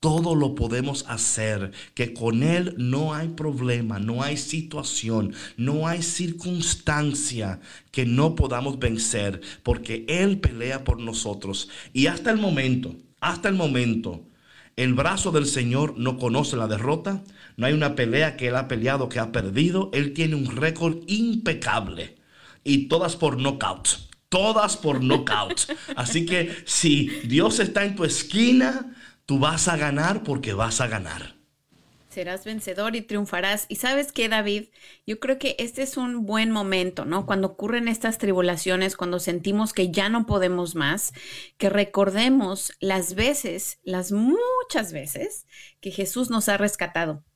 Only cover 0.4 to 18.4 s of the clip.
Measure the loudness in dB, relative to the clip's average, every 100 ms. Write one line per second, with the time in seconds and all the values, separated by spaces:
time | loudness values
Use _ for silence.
0.4 | 2 0 -2 0 -2 -4 -6 -2 -2 0
1.4 | -2 -2 -4 -10 -18 -4 -4 0 0 2
2.4 | 4 2 0 -2 0 0 0 -2 -6 -4
3.4 | -4 -2 0 0 -2 -2 -2 -2 -2 -4
4.4 | -4 -6 -6 -8 -6 -4 -2 0 -2 -4
5.4 | -14 -4 -2 0 0 -2 -2 -2 -4 -4
6.4 | -6 -2 -2 -2 0 2 2 0 -4 -4
7.4 | -4 -6 -12 -20 _ -2 2 4 4 4
8.4 | 2 2 -2 0 0 0 0 0 0 -2
9.4 | -10 -10 0 0 0 -8 -2 2 2 4
10.4 | 2 0 -4 -4 -2 -2 -2 -4 -4 -4
11.4 | -6 -6 -8 -14 -6 2 2 2 0 2
12.4 | 2 2 2 0 -2 -10 -18 _ -4 0
13.4 | 0 2 2 2 2 0 -2 -10 -14 _
14.4 | _ -20 -16 -2 2 4 2 2 2 2
15.4 | 2 0 0 2 0 0 -2 0 0 0
16.4 | 0 -2 -2 -2 0 -2 -2 -4 -6 -20
17.4 | -20 -2 2 2 2 2 2 4 2 0